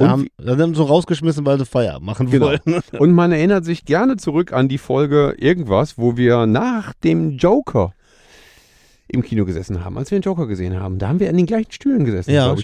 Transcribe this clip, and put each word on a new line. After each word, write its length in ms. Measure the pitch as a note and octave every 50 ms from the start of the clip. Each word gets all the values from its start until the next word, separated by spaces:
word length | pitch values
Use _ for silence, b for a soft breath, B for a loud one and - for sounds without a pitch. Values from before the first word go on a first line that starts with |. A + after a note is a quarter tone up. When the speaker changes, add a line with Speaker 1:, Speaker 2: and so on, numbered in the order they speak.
Speaker 1:
Da 60 | C#3
Speaker 2:
Und 40 | -
Speaker 1:
haben, 120 | - C#3 C3+ - - -
Speaker 2:
wie 60 | -
Speaker 1:
da 140 | A#2 C3 C#3+
haben 160 | E3 E3+ D#3
sie 100 | D#3 D#3
rausgeschmissen, 640 | C#3 D3+ F3+ E3+ - E3+ - D#3+ D#3+ C#3+ D3 D3
weil 140 | C#3 C#3 C3+
sie 40 | C3
Feierabend 380 | - - B2+ A#2 F#2 C#2+ C2 D2+
machen 240 | G2+ G#2 - C3 B2+
Speaker 2:
Genau. 160 | C3 C3 D3+
Speaker 1:
wollen. 360 | C#3 D3 D#3 - D#3+ E3+ F3+ - -
<laughs> 100 | - -
Speaker 2:
Und 140 | D3 F3+
man 180 | F3 E3+ F3 F3
erinnert 340 | E3+ D3+ E3 F#3+ G3+ F#3+ E3
sich 200 | E3 E3+ - -
gerne 320 | - C#3+ F3+ A#3+ C4+ C4
zurück 360 | G3 - E3 C#3+ E3 F3+ -
an 140 | - B2+ C3 C3+
die 100 | C3+ C3+
Folge 580 | - - C3 C3+ D3+ C#3 C#3+ D3 C#3+ C3 - -
irgendwas, 600 | - D3 F#3 F3+ D3 G#2 F#2+ G#2 D3+ - - A#2
wo 180 | A#2 A#2+ A#2+
wir 300 | B2 B2 A#2+ A#2+ A#2+ A2+
nach 480 | A2 A2 C3+ A#3 B3+ A#3+ A3 F#3 C3+ -
dem 420 | - - E3 E3 E3 D#3+ D#3 C#3
Joker 560 | B2 - F3 A3+ C#4+ - - - A2+ F2+ F2+ - b b b b b b b b b b b b b b b b b b b b b b
im 160 | b - B2
Kino 220 | A#2 - A#2+ G#2+ F#2+
gesessen 400 | F2+ E2+ E2 F#2 - G2 F2 F2
haben, 140 | F#2+ F#2+ A#2
als 120 | C#3 -
wir 80 | G3+ G3
den 40 |
Joker 240 | - G3 F#3 E3+ D3+
gesehen 340 | A2 G2+ F#2 F2+ F#2 F#2 F#2
haben. 180 | F#2+ F#2+ F#2+ F#2+
Da 100 | G2 G2+
haben 120 | D#3 F#3
wir 80 | G3+ -
an 80 | D#3+
den 100 | F3+ F3+
gleichen 240 | D#3+ A3+ A3 A3 -
Stühlen 340 | - - - C#4 C4+ A3 C#3+
gesessen, 260 | A#2 G2+ F#2 F#2 C#3
Speaker 1:
Ja, 140 | C#3+ C#3+ C3
Speaker 2:
glaub 80 | - -
ich, 40 | G2+